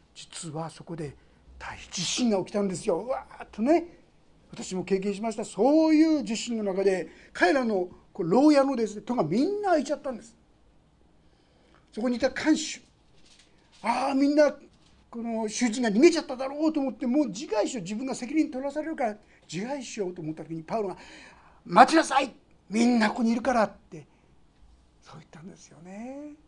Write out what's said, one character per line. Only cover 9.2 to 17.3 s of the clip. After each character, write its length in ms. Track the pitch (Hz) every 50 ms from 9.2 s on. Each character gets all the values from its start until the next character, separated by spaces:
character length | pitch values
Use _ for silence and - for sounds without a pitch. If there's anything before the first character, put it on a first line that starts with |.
| 190
み 200 | 147 170 233 294
ん 180 | 392 415 415 415
な 80 | 381
開 100 | 349 302
い 20 | -
ち 80 | 302
ゃ 60 | 294 -
っ 40 |
た 100 | - 277
ん 60 | 240 -
で 60 | -
す。 140 | - - _ _ _ _ _ _ _ _ _ _ _ _ _ _ _ _ _ _ _ _ _ _ _ _ _ _ _ _ _ _ _
そ 100 | - 214
こ 80 | 220 247
に 80 | 247 233
い 20 |
た 100 | 277 262
看 240 | - - - 302 311
守、 80 | - - - - - - _ _ _ _ _ _ - - - - _ - _ _ _ _ _ _ -
あ 300 | - 214 247 247 262 277
あ、 20 | 269
み 140 | 269 285 285
ん 80 | 294
な 200 | 302 294 269 - - - - _ _ _ _ _ _ _ - - 240
こ 60 | 226
の 260 | 233 226 220 226 214
囚 180 | - - 247 240
人 140 | 214 262
が 80 | 240 220
逃 100 | 190 226
げ 120 | 311 339
ち 80 | 330 311
ゃ 20 |
っ 60 | - -
た 100 | 262 240
だ 80 | 269 269
ろ 200 | 285 294 320 302
う 40 |
と 80 | 311 294
思 120 | 269 262
っ 20 | 214
て、 140 | - 285 240
も 160 | 247 302 294
う 60 |
自 180 | 220